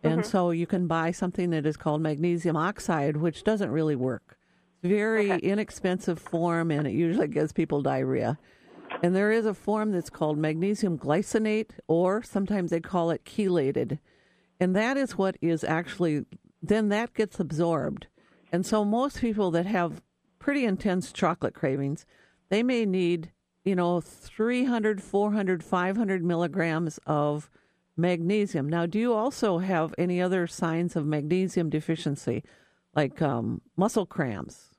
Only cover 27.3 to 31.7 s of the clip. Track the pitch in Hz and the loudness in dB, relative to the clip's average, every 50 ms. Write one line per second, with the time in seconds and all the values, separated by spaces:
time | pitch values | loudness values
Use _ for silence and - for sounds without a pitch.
27.3 | 147 151 151 - _ _ _ _ _ _ _ _ _ - 165 180 180 165 170 175 | 0 -2 -6 -10 _ _ _ _ _ _ _ _ _ 0 2 2 2 0 0 0
28.3 | 202 214 202 190 - 160 135 147 160 170 170 170 165 208 226 247 233 214 214 269 | 2 2 2 2 0 -2 0 0 0 0 0 0 0 0 2 2 2 2 0 -2
29.3 | - - - 214 185 165 185 190 196 160 156 165 160 - 175 180 180 175 180 180 | -2 0 0 2 2 2 0 0 0 0 0 -2 -2 -2 0 0 2 2 2 2
30.3 | 185 185 175 170 - - - 165 160 165 175 175 - 165 147 151 151 151 143 151 | 2 0 0 -2 -2 -2 -2 0 0 0 0 0 -2 -2 0 0 0 0 0 0
31.3 | 175 185 190 185 - 185 170 156 | 2 2 2 0 0 0 0 0